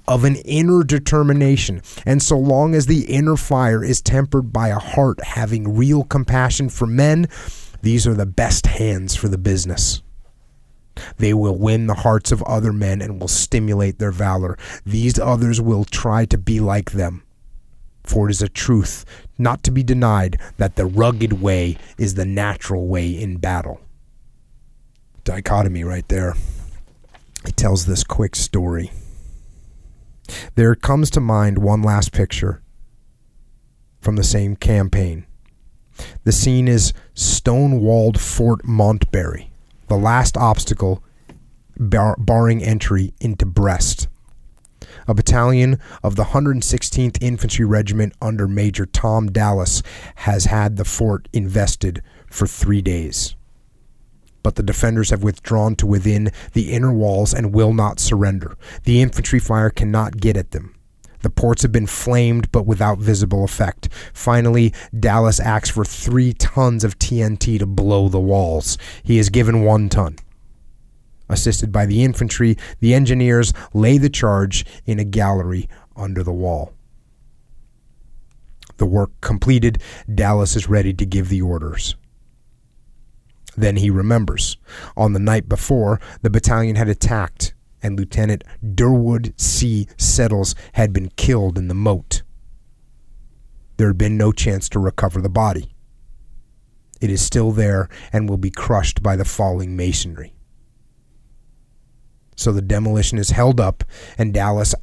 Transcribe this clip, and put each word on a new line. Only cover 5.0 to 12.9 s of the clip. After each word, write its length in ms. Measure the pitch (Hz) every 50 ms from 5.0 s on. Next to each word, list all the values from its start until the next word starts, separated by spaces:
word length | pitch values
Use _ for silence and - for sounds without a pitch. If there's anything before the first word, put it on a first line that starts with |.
| 139 131 98 - -
having 520 | - - 120 113 107 117 113 107 104 107
real 280 | 110 123 139 151 147 131
compassion 680 | - - 139 123 - 127 131 127 127 - - 139 123
for 180 | - - 123 113
men, 400 | 117 131 143 151 156 165 175 - - - - - - - - - - - -
these 240 | 113 117 120 107 120
are 80 | 110
the 100 | 101 101
best 400 | 98 92 - - - - - -
hands 500 | - - - 113 110 101 95 95 92 -
for 120 | - - 104
the 100 | 95 92
business. 640 | 90 101 95 92 90 90 85 - - - - - - - - - - - - _ _ - _ _ - _ - _ _ _ - - - - - -
They 180 | 110 104 107
will 200 | 107 104 101 92
win 300 | 90 104 110 110 113 113
the 80 | 110 104
hearts 380 | - - 120 110 107 - -
of 100 | 123 104 -
other 300 | - 110 110 110 113 104
men 260 | 104 104 95